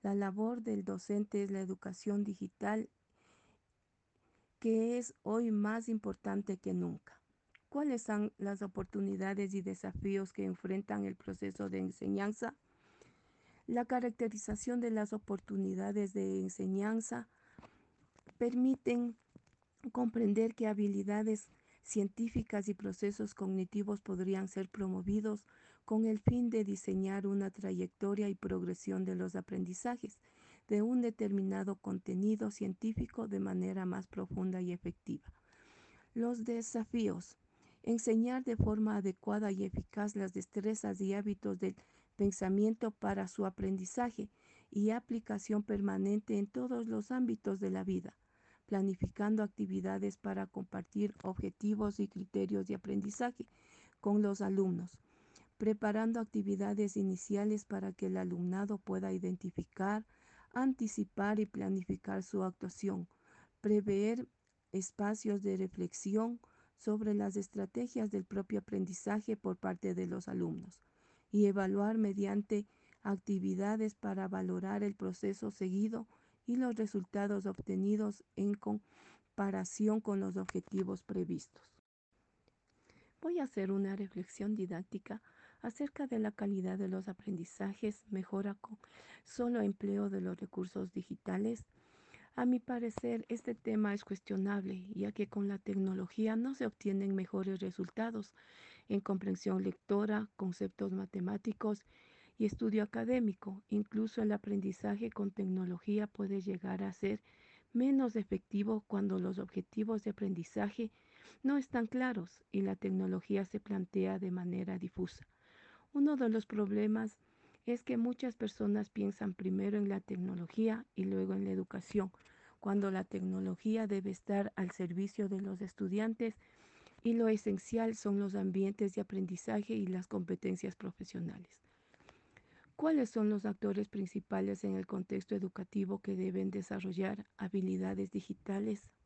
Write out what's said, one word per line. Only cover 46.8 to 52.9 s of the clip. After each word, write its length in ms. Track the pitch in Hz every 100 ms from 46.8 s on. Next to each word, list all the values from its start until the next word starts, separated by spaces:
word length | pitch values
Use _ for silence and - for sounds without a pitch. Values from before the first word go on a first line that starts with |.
| 226
los 240 | 220 208
ámbitos 480 | 254 247 220 - 196
de 100 | 190
la 140 | 190
vida, 320 | 185 185 175 - _ _ _ - -
planificando 760 | 196 196 185 185 - 208 214
actividades 760 | 208 - 202 190 185 190 196 190
para 300 | 208 190 190
compartir 680 | - 185 190 180 208 208 -
objetivos 800 | 190 190 196 - 208 214 214 202
y 80 | 202
criterios 580 | 190 185 202 190 202 190
de 80 |
aprendizaje 720 | 202 196